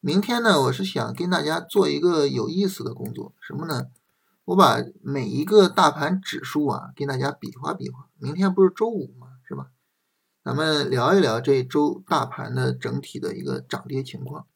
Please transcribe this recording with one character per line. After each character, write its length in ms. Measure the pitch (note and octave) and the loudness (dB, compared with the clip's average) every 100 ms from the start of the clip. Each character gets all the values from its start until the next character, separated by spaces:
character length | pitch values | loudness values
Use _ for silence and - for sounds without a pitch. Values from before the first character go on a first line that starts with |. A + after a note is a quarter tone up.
明 200 | - F3 | 2 0
天 220 | G#3 A#3+ | 2 2
呢， 180 | A#3 E3+ | 4 4
我 100 | C3 | 4
是 120 | B2+ | 0
想 300 | F#3+ - A2+ | -4 -2 -4
跟 160 | A#2+ F3 | -4 0
大 120 | F3 | 0
家 160 | D3 E3 | 0 -4
做 300 | - G#3 F#3 | -2 2 2
一 100 | C#3+ | 4
个 300 | F3 E3 C#3+ | 2 4 2
有 200 | C3 A2 | 2 -2
意 200 | E3+ G3 | 0 0
思 160 | F#3+ | -2
的 100 | A2+ | -10
工 180 | B2 B2 | -8 -10
作， 220 | A2+ - _ | -10 -14 _
什 140 | - | -12
么 120 | - D#3+ | -10 -6
呢？ 200 | C3+ B2+ _ _ _ _ _ | -6 -6 _ _ _ _ _
我 120 | - F3+ | -2 6
把 220 | D#3+ A2 - - | 6 6 -2 -10
每 240 | - C#3 A2+ | -8 -6 -4
一 180 | B2+ | -4
个 240 | D#3+ G#3 F#3 | 4 6 8
大 220 | - F#3 | 6 4
盘 300 | - D3 F#3 | 4 -2 -2
指 240 | F#3+ - | -4 -10
数 220 | - D3+ D3 | -6 -2 -2
啊， 240 | A2+ - | -2 -6
跟 140 | - C#3+ | -8 -6
大 80 | C3+ | -2
家 160 | C#3 | -4
比 240 | C#3 - - | -6 -14 -12
划 180 | C#3+ | -8
比 160 | F#3 - | -8 -10
划。 180 | B2+ - _ | -14 -20 _
明 160 | C3 | -8
天 200 | D#3 F#3+ | 0 0
不 80 | F#3 | 4
是 80 | F#3 | 4
周 180 | F#3 A3 | 4 -4
五 260 | A3 B2+ - | -2 -8 -12
吗？ 200 | - - | -20 -20
是 120 | - | -14
吧？ 160 | C3+ C3+ _ _ _ _ _ _ _ | -12 -12 _ _ _ _ _ _ _
咱 100 | - | -6
们 360 | B2+ D#3+ D3+ A#2+ | -2 0 0 0
聊 240 | B2+ B2+ | 0 4
一 60 | G3 | 4
聊 200 | D3+ A2+ | 4 0
这 220 | B2+ C#3 | 2 2
周 400 | B2+ D3 D3+ - - | 2 0 0 -2 -2
大 180 | D#3+ B2 | -2 -2
盘 280 | - G#2+ | -8 -8
的 180 | B2+ B2+ | -2 -2
整 280 | B2+ A#2 B2+ | -2 -4 -6
体 180 | C3+ - | -6 -8
的 160 | - | -8
一 80 | - | -6
个 180 | C#3 C3 | -6 -6
涨 260 | - - B2+ | -6 -10 -6
跌 140 | C3+ | -6
情 200 | C3+ - | -6 -10
况。 220 | B2+ D3 - | -12 -14 -16